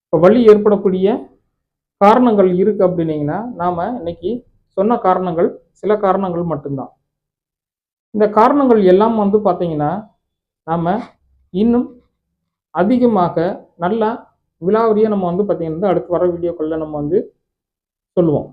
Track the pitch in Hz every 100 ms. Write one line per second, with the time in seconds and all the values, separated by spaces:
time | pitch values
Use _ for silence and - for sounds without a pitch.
0 | _ 165 175 233 226 208 208 202 196 185
1 | 190 254 - _ _ _ _ _ _ _
2 | 196 233 247 214 190 180 202 202 185 170
3 | 160 151 147 175 240 196 175 175 185 247
4 | 165 170 175 240 - _ _ - 202 233
5 | 190 185 185 165 214 - _ _ 180 208
6 | 202 185 196 170 170 151 143 139 117 _
7 | _ _ _ _ _ _ _ _ _ _
8 | _ 208 208 208 233 285 269 226 185 185
9 | 220 226 202 208 202 175 175 156 147 185
10 | 220 _ _ _ _ _ - 170 170 208
11 | - _ _ _ _ 180 226 240 262 -
12 | _ _ _ _ _ _ _ 160 196 247
13 | 247 208 175 175 170 - - _ 170 226
14 | 220 240 - _ _ _ 170 214 226 208
15 | 220 208 180 180 202 165 165 160 196 170
16 | - 170 180 170 170 170 156 160 156 151
17 | 147 185 - _ _ _ _ _ _ _
18 | _ - 175 139 98